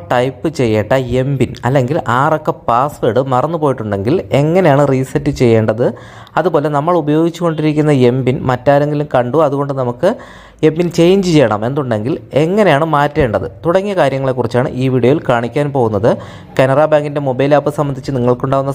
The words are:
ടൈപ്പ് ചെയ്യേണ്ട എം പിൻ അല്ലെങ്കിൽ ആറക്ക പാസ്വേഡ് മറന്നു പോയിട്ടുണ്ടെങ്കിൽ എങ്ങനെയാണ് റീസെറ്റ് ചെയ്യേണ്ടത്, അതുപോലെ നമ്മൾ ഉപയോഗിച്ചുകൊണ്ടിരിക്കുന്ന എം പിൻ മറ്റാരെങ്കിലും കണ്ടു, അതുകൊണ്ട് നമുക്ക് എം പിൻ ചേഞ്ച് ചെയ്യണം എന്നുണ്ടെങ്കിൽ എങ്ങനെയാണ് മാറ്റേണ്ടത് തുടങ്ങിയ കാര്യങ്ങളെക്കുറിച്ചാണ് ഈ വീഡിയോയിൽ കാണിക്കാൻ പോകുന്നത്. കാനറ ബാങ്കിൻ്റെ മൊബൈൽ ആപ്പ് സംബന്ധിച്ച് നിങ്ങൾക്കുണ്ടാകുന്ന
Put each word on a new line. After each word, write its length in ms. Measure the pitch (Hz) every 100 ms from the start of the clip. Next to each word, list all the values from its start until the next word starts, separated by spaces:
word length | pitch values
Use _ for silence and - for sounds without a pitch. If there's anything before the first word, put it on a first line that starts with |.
| -
ടൈപ്പ് 360 | 123 131 131 - 147
ചെയ്യേണ്ട 340 | 120 107 101 135 123 127
എം 80 | 131 139
പിൻ 100 | 117 - 123
അല്ലെങ്കിൽ 300 | 139 123 165 - 120
ആറക്ക 300 | 151 156 165 160 -
പാസ്വേഡ് 540 | 117 147 - 143 107 135
മറന്നു 240 | 127 147 165
പോയിട്ടുണ്ടെങ്കിൽ 520 | 151 127 107 101 101 180 - 127
എങ്ങനെയാണ് 440 | 151 180 170 139 143
റീസെറ്റ് 400 | 131 135 151 147 139
ചെയ്യേണ്ടത്, 440 | 123 113 110 110 151 - - - - -
അതുപോലെ 280 | 175 160 151 143
നമ്മൾ 160 | 156 180
ഉപയോഗിച്ചുകൊണ്ടിരിക്കുന്ന 920 | 147 156 165 160 170 160 156 151 151 143 120
എം 80 | 131 127
പിൻ 120 | 117 120
മറ്റാരെങ്കിലും 580 | 127 - 143 147 147 147 131
കണ്ടു, 240 | 123 147 151
അതുകൊണ്ട് 260 | 139 143 135
നമുക്ക് 300 | 123 123 180 254 - - - - 156
എം 60 | 156
പിൻ 100 | 175 -
ചേഞ്ച് 300 | 170 196 180
ചെയ്യണം 280 | 156 117 104 113
എന്നുണ്ടെങ്കിൽ 460 | 143 131 107 113 180 - 127
എങ്ങനെയാണ് 420 | 160 208 190 143 160 147
മാറ്റേണ്ടത് 520 | 147 156 131 101 - - 160
തുടങ്ങിയ 280 | 190 202 185
കാര്യങ്ങളെക്കുറിച്ചാണ് 680 | 139 135 135 127 117 120 127 123
ഈ 40 | 131
വീഡിയോയിൽ 260 | 127 120 160 -
കാണിക്കാൻ 400 | 120 117 147 147 135
പോകുന്നത്. 340 | 113 104 117 196 - - - -
കാനറ 260 | 131 135 151
ബാങ്കിൻ്റെ 300 | 151 147 143 143
മൊബൈൽ 240 | 123 139 143
ആപ്പ് 160 | 143 143
സംബന്ധിച്ച് 340 | 143 135 139 135
നിങ്ങൾക്കുണ്ടാകുന്ന 560 | 120 123 135 135 139